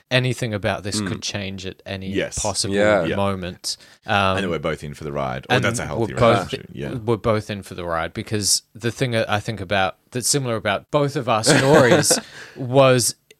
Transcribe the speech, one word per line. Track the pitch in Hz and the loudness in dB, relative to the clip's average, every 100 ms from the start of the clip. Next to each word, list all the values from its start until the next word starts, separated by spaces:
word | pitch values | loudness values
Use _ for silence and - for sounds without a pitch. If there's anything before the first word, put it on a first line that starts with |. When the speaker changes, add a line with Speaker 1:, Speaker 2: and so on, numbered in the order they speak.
| - | -2
Speaker 1:
anything | 127 127 120 123 | 0 0 -2 -4
about | 104 104 95 | -2 -2 -2
this | 98 101 | -4 -4
Speaker 2:
Mm. | 101 | -4
Speaker 1:
could | - | -4
change | - 104 98 95 92 | -6 -6 -8 -8 -12
at | - | -12
any | - 98 95 | -10 -10 -4
Speaker 3:
Yes. | 98 - - | -4 -4 -2
Speaker 1:
possible | 107 98 - | -4 -2 0
Speaker 2:
Yeah. | 98 104 101 | 2 4 4
Speaker 3:
Yeah. | 82 76 | 2 0
Speaker 1:
moment. | 98 98 87 92 - - - - - | -2 -2 -6 -10 -10 -10 -12 -14 -2
Um, | 104 98 95 | 0 2 0
Speaker 3:
And | |
that | 95 | -2
we're | 82 | -2
both | 80 78 | -4 -6
in | 78 | -8
for | 69 | -10
the | 76 | -8
ride. | 71 67 64 - | -4 -4 -6 -2
Or | 127 | 0
Speaker 1:
and | |
Speaker 3:
that's | - 117 | 0 -2
a | 76 | -4
healthy | 73 113 | -4 -2
Speaker 1:
we're | 64 | 2
both, | 117 104 90 | 4 4 0
Speaker 3:
relationship. | - - | -8 -10
Yeah. | - 69 | -10 -8
Speaker 1:
we're | 131 107 113 | -6 -2 -2
both | 117 107 - | 0 0 -2
in | 104 | -8
for | 92 | -10
the | 92 | -10
ride, | 87 82 82 | -4 -4 -4
because | 98 107 107 101 - - | -6 -6 -2 0 0 -2
the | 113 113 | -6 -4
thing | - 135 113 | -2 -2 0
I | 110 104 | 0 -2
think | - 110 | -2 -8
about | 92 101 92 - _ | -2 0 0 -2 _
that's | 127 113 | -6 -2
similar | 147 131 113 | 0 -2 -2
about | 104 98 - | -2 -2 0
both | 151 143 151 | 0 0 0
of | 120 | 0
our | 113 | 2
stories | 113 143 131 156 123 - - - - - | 4 4 6 6 6 6 4 0 -4 -16
Speaker 3:
<laughs> | - - | -16 -10
Speaker 1:
was | 127 131 135 127 110 - _ - | 0 6 6 6 2 -4 _ -20